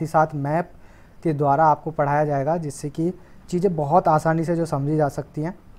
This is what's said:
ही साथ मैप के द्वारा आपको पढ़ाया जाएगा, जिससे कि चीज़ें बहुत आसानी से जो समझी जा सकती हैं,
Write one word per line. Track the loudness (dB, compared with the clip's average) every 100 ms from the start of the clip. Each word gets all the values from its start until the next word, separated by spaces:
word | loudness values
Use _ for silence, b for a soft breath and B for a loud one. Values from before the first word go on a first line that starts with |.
ही | 0
साथ | 0 0
मैप | -2 -2 -2 -4 -12 b b b b
के | -4
द्वारा | 0 2 4 4
आपको | 2 -2
पढ़ाया | -2 0 0
जाएगा, | 0 0 -2 -2
जिससे | -4 -10 -10
कि | -4 -4 -4 B B B
चीज़ें | -2 0 -2
बहुत | 2 4 4
आसानी | 4 2 0
से | 0 -2
जो | -2
समझी | -2 0 0
जा | 0
सकती | -2 -10 -8
हैं, | -8 -10 -18